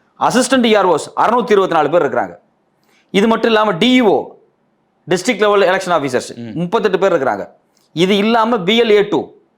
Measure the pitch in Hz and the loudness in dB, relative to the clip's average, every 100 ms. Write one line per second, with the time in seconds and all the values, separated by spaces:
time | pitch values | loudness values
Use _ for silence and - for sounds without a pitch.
0 | _ - 135 240 247 262 233 214 185 151 | _ -4 -2 0 0 0 2 2 2 0
1 | - - 170 240 202 202 180 160 143 170 | -2 -2 0 0 0 0 2 0 0 0
2 | 139 120 95 87 _ _ _ _ _ _ | 0 -2 -6 -8 _ _ _ _ _ _
3 | _ 190 226 220 233 214 214 170 240 254 | _ 0 0 2 0 0 0 0 2 2
4 | 214 131 - - _ _ _ _ _ _ | 2 0 -2 -14 _ _ _ _ _ _
5 | - 180 240 196 208 202 180 190 185 170 | -6 -4 -2 -2 0 2 2 0 -2 -2
6 | 139 120 - 117 117 131 175 226 196 180 | -2 -4 -6 -12 -12 -8 -4 -2 0 0
7 | 190 170 127 101 87 _ _ _ _ 156 | 0 0 -2 -4 -8 _ _ _ _ -2
8 | 185 202 214 233 220 240 175 226 233 208 | 0 2 2 0 0 -2 0 0 2 2
9 | 202 151 - - _ | 2 -2 -6 -12 _